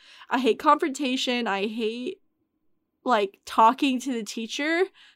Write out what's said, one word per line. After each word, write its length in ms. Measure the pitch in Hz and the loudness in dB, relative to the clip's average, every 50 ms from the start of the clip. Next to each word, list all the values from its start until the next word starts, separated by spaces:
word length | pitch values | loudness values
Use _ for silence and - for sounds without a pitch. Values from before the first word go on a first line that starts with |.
| - - - - - - | -20 -20 -20 -20 -10 -4
I 80 | - 254 | -2 0
hate 200 | 247 277 - - | 2 2 0 2
confrontation. 880 | - 311 294 302 330 320 262 - 294 254 254 262 - - 247 247 233 214 | 4 4 4 4 2 -2 -4 -4 -4 -2 -2 -2 -2 -2 -2 -2 -2 -2
I 180 | 196 196 190 | -2 -2 -4
hate, 540 | 226 214 226 233 214 - 240 247 - - - _ _ _ _ _ _ _ _ _ _ _ _ _ _ _ _ - | -4 -4 -4 -4 -4 -4 -6 -8 -10 -10 -12 _ _ _ _ _ _ _ _ _ _ _ _ _ _ _ _ -2
like, 340 | 262 247 214 208 196 - _ _ | 0 0 2 0 -2 -4 _ _
talking 540 | - - - 226 226 254 262 311 277 254 254 | -4 2 6 6 6 6 4 2 0 0 -2
to 140 | - 277 254 | -2 -4 -4
the 100 | 226 214 | -4 -6
teacher, 600 | - - - 226 220 - - 285 311 330 339 381 370 _ _ - - _ | -8 -8 -10 -10 -8 -6 -6 -4 -2 0 0 0 -2 _ _ -20 -20 _